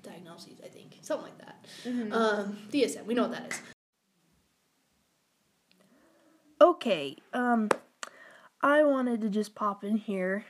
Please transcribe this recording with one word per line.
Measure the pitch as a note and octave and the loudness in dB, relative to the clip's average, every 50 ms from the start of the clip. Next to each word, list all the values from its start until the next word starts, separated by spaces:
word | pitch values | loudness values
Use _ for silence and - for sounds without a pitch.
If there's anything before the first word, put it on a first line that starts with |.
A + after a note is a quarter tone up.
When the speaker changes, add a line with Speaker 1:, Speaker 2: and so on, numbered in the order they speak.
| - | -20
Speaker 1:
Diagnoses, | G3+ - - F3+ E3 E3+ - - - - - - | -18 -18 -18 -18 -18 -18 -20 -20 -20 -20 -20 -20
I | |
think. | - - - - - - - | -20 -20 -20 -20 -20 -20 -20
Something | - - D#4 - - | -6 -6 -6 -6 -6
like | - - - | -12 -16 -18
that. | - - - - - - - - - | -20 -20 -20 -20 -20 -20 -20 -12 -8
Speaker 2:
Mm-hmm. | B3 B3 B3 A3+ G#3 G#3 | -4 -4 -2 -2 0 2
Speaker 1:
Um, | A3+ A3+ G#3+ G#3 G#3 G3+ G3+ G#3 - - - | 2 4 4 2 0 -2 -4 -8 -10 -10 -2
D | - C#4+ A#3+ | 2 2 2
S | - - | 2 0
M, | - - | -6 -4
we | G3+ A#3+ | -2 0
know | B3 G#3 | 0 2
what | - | 0
that | D#3+ D3 - - | -2 -6 -8 -10
is. | - - - - - _ _ _ _ _ _ _ _ _ _ _ _ _ _ _ _ _ _ _ _ _ _ _ _ _ _ _ _ _ _ _ _ _ _ _ _ _ _ _ _ _ _ _ _ _ _ _ _ _ _ _ _ _ _ _ _ _ | -10 -12 -12 -16 -20 _ _ _ _ _ _ _ _ _ _ _ _ _ _ _ _ _ _ _ _ _ _ _ _ _ _ _ _ _ _ _ _ _ _ _ _ _ _ _ _ _ _ _ _ _ _ _ _ _ _ _ _ _ _ _ _ _
Okay, | D4 F4 E4+ - - A#3 F#3 D#3 C#3 C3+ D3 - _ _ - | 6 6 6 2 0 0 0 0 -2 -6 -8 -12 _ _ -4
um, | B3 B3 B3 A#3+ A3+ G#3+ G#3 - - - _ _ _ - - - - - - - - - - _ _ | -2 0 2 2 2 2 0 -2 -4 -4 _ _ _ -18 -18 -18 -20 -20 -20 -20 -20 -20 -20 _ _
I | - C#4 D4 D4+ D4+ | 2 4 6 6 6
wanted | C#4+ C#4 C4 B3 B3 A#3 G#3+ | 6 4 2 0 0 -2 -2
to | A3 G#3+ | -2 -2
just | F#3+ G#3+ G#3 G#3 - | 0 -2 -2 -4 -6
pop | - G#3+ G#3 G3+ - - | -4 -4 -4 -4 -4 -4
in | G3+ A3 | -2 -2
here. | G#3+ - - G3 F#3 F#3 F#3+ F#3+ G#3 A3+ | -2 -2 -4 -4 -2 -2 -2 -2 -4 -6